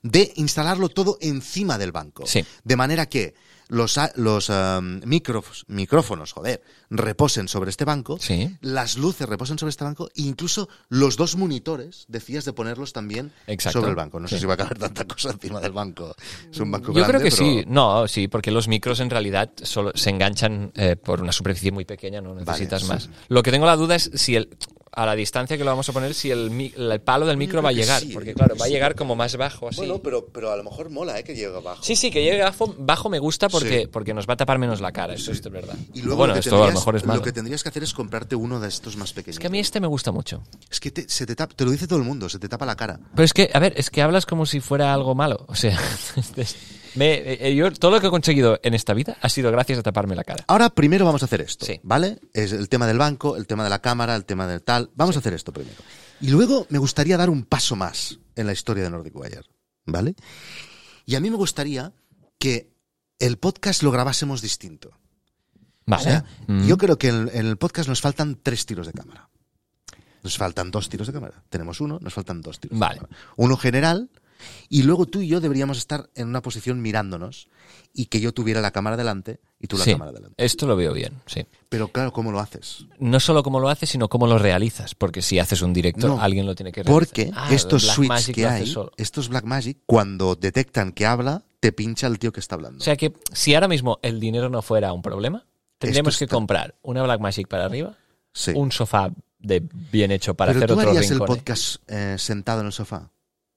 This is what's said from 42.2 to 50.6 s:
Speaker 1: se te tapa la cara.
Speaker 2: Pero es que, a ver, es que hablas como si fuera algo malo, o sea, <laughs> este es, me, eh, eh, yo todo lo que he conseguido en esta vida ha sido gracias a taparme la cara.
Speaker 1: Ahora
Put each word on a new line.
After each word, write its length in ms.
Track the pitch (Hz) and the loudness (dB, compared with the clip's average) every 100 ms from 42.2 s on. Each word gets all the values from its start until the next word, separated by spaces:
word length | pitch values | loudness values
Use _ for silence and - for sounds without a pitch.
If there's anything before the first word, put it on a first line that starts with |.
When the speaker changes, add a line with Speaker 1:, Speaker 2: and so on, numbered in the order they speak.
| 92 | -6
Speaker 1:
se 120 | 98 | -8
te 100 | 98 | -8
tapa 160 | 117 135 | -6 -4
la 100 | 101 | -4
cara. 240 | 110 82 - | -4 -6 -6
Speaker 2:
Pero 100 | - | 4
es 100 | 160 | 4
que, 180 | - 196 | 6 4
a 60 | 143 | 4
ver, 140 | 185 - | 2 2
es 140 | 135 | -2
que 100 | - | 2
hablas 240 | 151 185 - | 4 2 0
como 220 | 165 156 | -2 0
si 120 | 147 | -2
fuera 320 | - 139 143 | -2 0 2
algo 200 | 139 131 | 2 0
malo, 320 | 131 147 110 - | 0 0 -2 -4
o 80 | - | 0
sea, 220 | 113 87 - - | 2 2 -2 -6
<laughs> 160 | - - | -6 -6
este 260 | 120 - | -6 -4
es, 140 | 117 - - - - 127 | -6 -6 -16 -20 -12 2
me, 180 | 147 | 4
eh, 240 | 147 143 131 135 | 4 -2 -2 2
eh, 60 | 139 | 4
yo 160 | 180 | 2
todo 200 | 151 170 | 4 4
lo 100 | 214 | 6
que 60 | 185 | 4
he 20 | |
conseguido 500 | 175 160 143 120 110 | 2 4 6 6 4
en 100 | 120 | 2
esta 200 | 113 - 107 | 0 0 0
vida 200 | 156 - | -2 -2
ha 80 | - | -2
sido 220 | - 123 | 2 2
gracias 260 | 117 127 127 | 2 2 0
a 40 | |
taparme 320 | 107 104 101 90 | 0 -2 -2 -4
la 80 | |
cara. 200 | - - - | -6 -8 2
Speaker 1:
Ahora 220 | 196 | 4